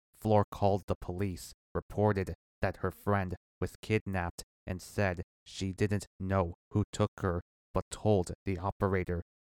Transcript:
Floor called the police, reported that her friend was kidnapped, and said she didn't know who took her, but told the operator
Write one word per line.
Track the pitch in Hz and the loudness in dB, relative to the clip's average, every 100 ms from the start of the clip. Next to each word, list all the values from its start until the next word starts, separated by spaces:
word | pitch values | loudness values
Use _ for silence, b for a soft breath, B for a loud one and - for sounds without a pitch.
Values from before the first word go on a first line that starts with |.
| _ - | _ -4
Floor | 110 107 - | 4 4 4
called | - 101 98 - | 2 2 2 -2
the | 95 | -6
police, | - 90 101 87 - - _ | -4 -4 -4 -4 -12 -20 _
reported | 87 - 101 107 98 87 - _ - | -8 -4 2 2 2 -2 -6 _ -4
that | 98 - | -4 -2
her | - | -4
friend | - 101 101 92 - _ - | -2 0 0 0 -6 _ -8
was | 90 - | -8 -6
kidnapped, | - 107 98 95 87 - - _ - | -2 0 0 -4 -4 -8 -16 _ -10
and | 92 | -10
said | - - 98 90 - _ | -6 -2 0 -2 -8 _
she | - - 98 | -16 -6 -4
didn't | 90 104 101 - - | 0 0 0 -4 -8
know | 95 98 85 - _ | 0 2 0 -4 _
who | 107 - | 0 0
took | - 104 - | 0 -2 0
her, | 98 87 - _ _ | -2 -2 -6 _ _
but | 92 - | -4 -4
told | - 107 101 87 - 98 | -2 2 4 2 -6 -6
the | 87 | -4
operator | 95 - 101 95 90 85 - _ | -4 -2 0 0 -2 -6 -8 _